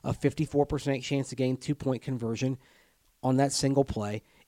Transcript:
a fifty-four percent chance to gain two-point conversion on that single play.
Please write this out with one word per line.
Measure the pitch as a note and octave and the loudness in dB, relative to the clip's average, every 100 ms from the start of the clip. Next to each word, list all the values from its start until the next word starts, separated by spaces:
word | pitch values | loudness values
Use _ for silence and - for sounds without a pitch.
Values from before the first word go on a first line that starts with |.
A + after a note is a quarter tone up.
a | C3 | -6
fifty-four | - C#3+ - D#3 C#3+ C#3+ | 0 0 0 0 0 0
percent | D3 C#3+ C3+ | 0 -2 -2
chance | - C#3 C3 | 0 -2 -2
to | B2 | -2
gain | B2+ B2+ | 0 0
two-point | - C#3+ C3 B2 | -2 -2 -2 -2
conversion | - B2+ A2+ A2+ C3 C3 _ _ _ _ _ _ | -4 -4 -4 -2 -2 -2 _ _ _ _ _ _
on | C3 C3 | 2 4
that | C#3 | 2
single | - C#3 C#3 C3 | 2 2 4 2
play. | - G#2 G#2 - _ | 0 -4 -6 -10 _